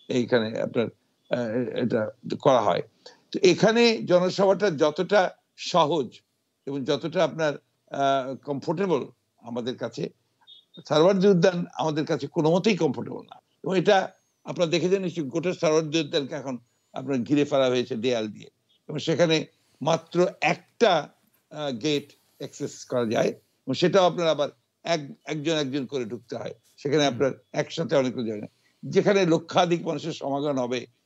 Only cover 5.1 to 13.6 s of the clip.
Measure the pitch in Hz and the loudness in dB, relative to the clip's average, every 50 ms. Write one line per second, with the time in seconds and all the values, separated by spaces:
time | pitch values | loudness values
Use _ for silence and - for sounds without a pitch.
5.1 | 196 202 180 - - _ _ _ _ - - - - 175 160 143 170 160 127 107 | 2 2 2 2 -2 _ _ _ _ -14 -10 0 2 2 2 4 2 -2 -2 -4
6.1 | - - _ _ _ _ _ _ _ _ _ - 139 143 127 156 143 139 165 160 | -8 -18 _ _ _ _ _ _ _ _ _ -8 -8 -6 -2 -2 -2 -2 -4 -4
7.1 | 156 185 165 147 - 160 160 151 - - - _ _ _ _ _ - 135 139 139 | -2 0 0 0 0 -2 -2 -2 -2 -4 -12 _ _ _ _ _ -4 -2 0 2
8.1 | 139 135 127 131 135 123 - 147 143 135 - 170 165 165 202 185 160 123 110 - | 2 0 -2 -4 -8 -10 -8 -8 -8 -6 -4 -4 -4 -2 0 0 0 -2 -2 -6
9.1 | - _ _ _ _ _ - 117 117 123 113 127 120 - 120 117 - 143 - - | -12 _ _ _ _ _ -16 -10 -8 -6 -6 -6 -6 -6 -8 -8 -6 -8 -8 -10
10.1 | - _ _ _ _ _ _ _ - - _ _ _ - - - 151 151 160 185 | -10 _ _ _ _ _ _ _ -20 -20 _ _ _ -20 -6 -2 2 4 6 6
11.1 | 208 190 180 208 196 170 165 190 175 175 175 - - - 143 160 151 156 143 - | 4 6 6 6 6 6 4 4 2 0 -6 -6 -6 -4 -4 -2 -2 -2 -2 -2
12.1 | 165 135 143 143 - 170 151 156 170 190 170 226 202 165 165 139 127 120 113 - | -4 -4 -4 -4 -2 0 2 2 2 2 2 0 0 0 0 -2 -2 -4 -8 -10
13.1 | - 107 - - - - _ _ _ _ | -12 -14 -14 -18 -20 -20 _ _ _ _